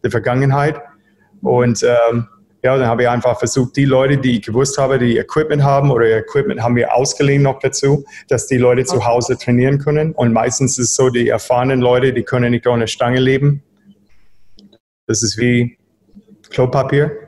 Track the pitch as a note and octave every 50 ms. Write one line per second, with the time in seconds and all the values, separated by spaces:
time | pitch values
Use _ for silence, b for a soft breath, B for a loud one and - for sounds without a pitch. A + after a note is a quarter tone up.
0 | - A#2+ B2 A#2 G#2 C3 B2 C3 C#3 C#3 C3+ C#3 C#3+ D#3 D#3 - - b b b
1 | b b b b b b b - - B2 B2+ B2 B2 A#2+ A#2 - - B2 A#2+ A#2
2 | A#2 A#2 A#2 A#2+ A#2 - - _ _ _ _ _ - B2+ C3 C3+ B2+ A2+ A#2 A#2
3 | B2 A#2+ A#2+ A#2+ - B2+ A#2 - - A2+ - - B2 A#2+ _ - C#3 C#3 C3 C3
4 | C3+ C3+ C#3+ C3 B2 B2+ A#2+ G#2+ - - G#2+ B2 C#3 C#3 - - C3+ C3 C3+ C3
5 | B2 A#2+ A#2 A#2 - - - D#3 D#3 D#3 D#3 C#3+ C#3+ C#3+ C#3 C#3 C#3+ C#3+ C3 A#2
6 | A#2 A2+ A2 A2 G#2+ - - C#3+ C3+ - B2 A#2+ A#2+ A#2+ A#2+ A#2+ A#2 - - A#2+
7 | C3+ C#3 - - C#3+ C#3+ C#3 C#3+ C#3 C3+ C3 - - C3 B2+ - - C#3 C#3+ D3
8 | C#3 B B B B _ C#3+ A#2 - - C3+ B2+ B2 B2 B2 B2 B2+ - C#3 B2
9 | G#2 A#2+ A#2 B2 A#2+ - B2+ - - - A#2+ B2 B2+ C3+ C#3+ C#3+ C#3+ D3+ D3 D3+
10 | D#3 D#3+ - - B2 A#2 A2+ A2+ A#2 B2+ A#2+ - C#3 B2+ - - B2 A2 - -
11 | C3 C3 A#2+ B2 A#2+ A#2 A#2 A2+ - - B2+ B2 B2+ C3 C3+ B2+ A#2+ B2 B2 B2+
12 | B2+ C3+ A#2 A#2 G#2+ - - B2 A#2+ A#2+ A#2+ A#2 - B2 B2 A#2 A2+ A2 - -
13 | B2+ A#2+ B2 B2+ C3 C3 C3 C3+ C#3 C#3+ C#3+ C#3+ _ _ _ _ _ - - _
14 | _ _ - - - - - - - - - - - - _ _ _ _ _ _
15 | _ - A2+ G#2+ A#2 A2 - A2 A#2+ B2 A#2+ A#2+ A#2+ A#2+ - _ _ _ _ _
16 | _ _ _ - _ _ - _ _ _ - - B2+ B2+ C3+ C#3 C3 - C#3 C#3
17 | D3 D#3 - - -